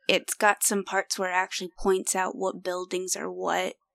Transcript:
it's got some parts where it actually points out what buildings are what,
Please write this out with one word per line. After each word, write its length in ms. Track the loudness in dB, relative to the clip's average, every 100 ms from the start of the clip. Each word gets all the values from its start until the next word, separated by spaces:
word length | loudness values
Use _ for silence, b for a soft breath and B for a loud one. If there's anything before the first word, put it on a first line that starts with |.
| 2
it's 260 | 2 2
got 300 | 2 4 4
some 220 | 2 0 0
parts 340 | -2 -2 -2
where 100 | -2
it 40 | 0
actually 360 | -2 -4 -8 -2
points 380 | 2 2 2 -2
out 220 | -2 -2
what 260 | -4 -4
buildings 540 | -4 -6 -4 -4 -4 -4
are 120 | -6
what, 460 | -4 0 0 -2 -6 _